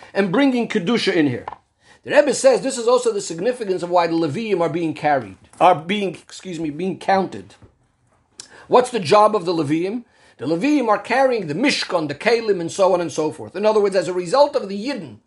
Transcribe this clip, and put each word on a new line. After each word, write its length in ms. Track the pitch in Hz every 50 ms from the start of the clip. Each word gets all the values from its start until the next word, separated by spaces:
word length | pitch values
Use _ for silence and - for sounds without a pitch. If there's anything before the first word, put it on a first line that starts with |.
| - - -
and 180 | 202 196 185
bringing 380 | 170 254 285 277 247 240 226 -
Kedusha 440 | - 214 170 170 240 214 - 196 180
in 140 | 175 151
here. 180 | 139 120 - - - - _ _ _ _ _ _ _ - _ -
The 80 | 117
Rebbe 220 | 190 285 294 285 202
says 280 | - - 269 247 190
this 160 | 185 269 233
is 100 | 240 226
also 240 | 226 254 240 240 226
the 80 | 208 202
significance 640 | - - 170 165 180 247 247 - 214 196 185 175 175
of 60 | 175
why 180 | 175 175 170
the 60 | 170 165
Levium 480 | 165 165 151 139 214 233 214 196 170
are 80 | 170 160
being 240 | 147 175 170 156 147
carried, 440 | - 156 151 147 135 113 98 92 _ _ - _ -
are 160 | 160 180 180
being, 400 | 147 160 170 208 208 196 180 156
excuse 440 | - - - - - - 190 170 156
me, 100 | 165 151
being 280 | 143 151 185 190 175
counted. 580 | - - - 196 190 185 190 - 101 - - - _ - - _ _ _ _ _ _ _ _ _ _ _ _ _ - - - - - - -
What's 200 | - 247 247 -
the 120 | 240 220
job 340 | 180 135 196 208 214 208 214
of 80 | 208 165
the 100 | 175 180
Levium? 520 | 160 151 135 156 165 175 196 220 247 240 _ _ _ _ _ _
The 80 | - 117
Levium 420 | 139 165 170 214 294 302 285 240
are 100 | 220 202
carrying 500 | 185 - - 226 269 269 262 247 220 185
the 60 | 147 143
Mishkan, 540 | 180 262 269 - - - - 185 170 156
the 80 | 143 143
Kalim, 460 | - - 226 240 233 226 214 196 175
and 100 | 165 160
so 220 | - - 190 185 190
on 80 | 175
and 100 | 170 151
so 200 | - - 156 156 -
forth. 200 | - 110 104 -
In 100 | 185 208
other 160 | 214 214 214
words, 160 | 202 202 190
as 100 | 196 165
a 60 | 165 180
result 420 | 180 180 165 208 269 285 285 285
of 140 | 247 208 190
the 180 | 196 202 214
Yidden 300 | 277 269 214 165 127 107 - _